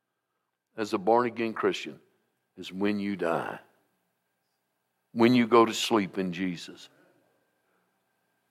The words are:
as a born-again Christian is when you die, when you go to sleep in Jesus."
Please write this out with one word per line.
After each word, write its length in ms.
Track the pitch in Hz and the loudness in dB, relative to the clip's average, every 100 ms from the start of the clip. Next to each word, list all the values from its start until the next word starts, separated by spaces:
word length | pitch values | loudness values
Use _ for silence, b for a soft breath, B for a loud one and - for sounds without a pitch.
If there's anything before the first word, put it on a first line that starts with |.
| _ _ _ _ _ _ _ - | _ _ _ _ _ _ _ -10
as 160 | 107 | -4
a 60 | 107 | -4
born-again 560 | 95 117 123 110 113 | 2 2 2 -4 -6
Christian 460 | 107 104 - 78 71 _ _ _ _ _ - | -2 -2 -2 -8 -16 _ _ _ _ _ -20
is 160 | 90 | -14
when 280 | 92 101 104 | -6 -4 -2
you 160 | 101 95 | -4 -4
die, 420 | 85 78 55 - - _ _ _ _ _ _ _ _ _ _ _ _ _ _ | -2 -2 -4 -10 -16 _ _ _ _ _ _ _ _ _ _ _ _ _ _
when 220 | 117 117 | 2 6
you 120 | 127 117 | 6 6
go 180 | 117 | 6
to 100 | 113 | 6
sleep 440 | 107 - 110 92 101 | 2 0 0 0 -4
in 140 | 92 | -6
Jesus." 560 | 85 92 82 - 87 - _ _ _ _ _ _ _ _ _ _ _ _ _ _ _ _ | -4 -4 -6 -10 -18 -20 _ _ _ _ _ _ _ _ _ _ _ _ _ _ _ _